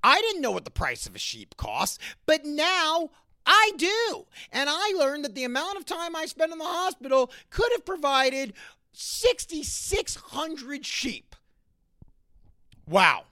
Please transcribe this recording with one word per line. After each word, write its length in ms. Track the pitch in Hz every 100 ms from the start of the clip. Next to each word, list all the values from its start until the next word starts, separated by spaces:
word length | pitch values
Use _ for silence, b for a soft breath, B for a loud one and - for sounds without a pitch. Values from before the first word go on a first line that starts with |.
I 180 | 220 330
didn't 200 | 440 392
know 100 | 254
what 140 | 185
the 60 | -
price 360 | - 139 120 -
of 80 |
a 40 | 90
sheep 380 | - 113 98 -
costs, 420 | 110 117 156 - B B -
but 180 | 311
now 680 | 294 294 330 370 311 330 330 b b _ -
I 260 | 403 427 403
do. 500 | 339 440 466 - - B B
And 180 | 233 285
I 260 | 320 415 381
learned 260 | 277 294
that 120 | 285 214
the 80 |
amount 320 | 254 254 339 403
of 80 |
time 320 | 311 359 339 330
I 100 | 320
spent 240 | - 320
in 80 | 330
the 60 |
hospital 680 | 320 349 370 - 254 262 254 B B
could 200 | - 466
have 120 | 480
provided 680 | - 370 285 269 262 269 262 B B B _
sixty-six 1200 | - - - 466 - - 320 294 - - 403 - -
hundred 680 | - 254 320 302 247 285
sheep. 520 | - - 262 143 _ - _ _ _ _ _ _ - _ _ - - _ _ - -
Wow. 360 | 180 170 127 -